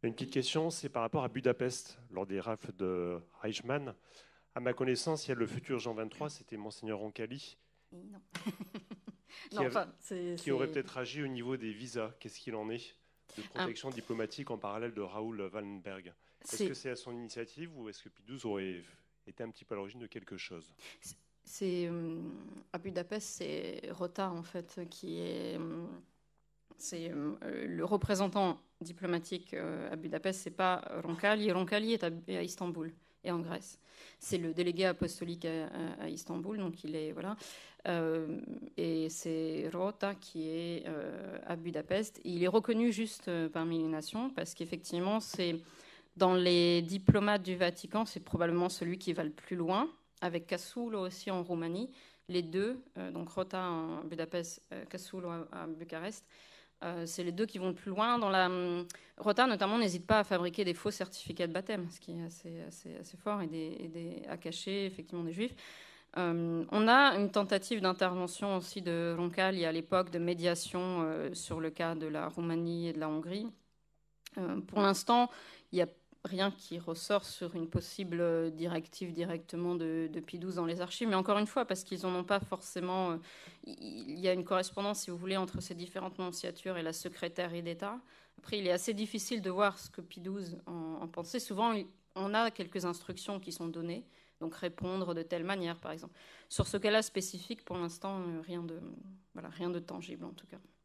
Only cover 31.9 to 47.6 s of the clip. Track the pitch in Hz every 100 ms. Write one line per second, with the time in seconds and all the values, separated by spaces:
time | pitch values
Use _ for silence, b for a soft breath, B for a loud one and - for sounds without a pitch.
31.9 | 226 175 165 170 185 175 - 180 165 160
32.9 | 165 b b - 175 165 170 - - B
33.9 | B B B - 185 170 160 175 175 185
34.9 | 175 175 - 175 175 170 160 156 - 170
35.9 | - 160 156 - 170 170 220 190 175 151
36.9 | 156 156 156 175 214 B B B B -
37.9 | 170 160 160 160 - - - - - 170
38.9 | 160 160 165 170 160 160 156 160 175 190
39.9 | 208 196 190 - 170 156 160 170 170 -
40.9 | 156 - - 190 190 - 170 165 156 156
41.9 | 190 214 - - 175 180 208 214 220 240
42.9 | 202 220 - - 170 160 160 165 165 160
43.9 | 156 156 214 254 214 165 - 170 175 -
44.9 | 175 180 214 214 - 180 165 170 B B
45.9 | B B - 185 185 180 175 170 175 170
46.9 | 190 190 208 208 208 180 180